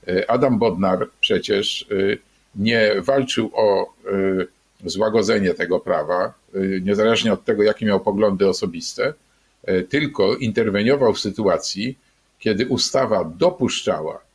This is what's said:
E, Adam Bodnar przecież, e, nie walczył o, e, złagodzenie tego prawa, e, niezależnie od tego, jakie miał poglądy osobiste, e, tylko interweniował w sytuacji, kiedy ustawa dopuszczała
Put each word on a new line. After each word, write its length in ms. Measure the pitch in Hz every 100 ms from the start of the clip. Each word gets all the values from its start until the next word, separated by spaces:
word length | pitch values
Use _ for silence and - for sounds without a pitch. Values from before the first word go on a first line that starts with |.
| -
E, 220 | 90 -
Adam 280 | 120 151 113
Bodnar 500 | 113 90 95 92 - _
przecież, 680 | - 95 - 101 107 - -
e, 260 | 101 98 107 _ _ _
nie 400 | 104 107 117 107 101
walczył 520 | 95 139 127 - 107
o, 280 | - 107 95
e, 60 | 90 _ 98 98 98 95 92 _ _ _
złagodzenie 720 | 90 90 107 110 104 110 92
tego 260 | 85 90 87
prawa, 540 | - 87 78 90 92 - _
e, 40 | 95 95 95
niezależnie 520 | 92 101 107 110 117
od 120 | 98
tego, 180 | - 107
jakie 240 | 104 107 110
miał 140 | 98
poglądy 480 | - 101 107 95 98
osobiste, 680 | 90 95 82 - - 123 156 _ _ _ _
e, 180 | - 95
tylko 520 | 92 143 151 - 98
interweniował 760 | 113 113 107 110 101 110 139 123
w 80 | 101
sytuacji, 800 | 104 95 101 80 - 95 117 135 _ _ _ _
kiedy 280 | 120 101 123
ustawa 580 | 117 - - 127 104
dopuszczała 960 | 80 82 175 180 120 - - 82 78 78 _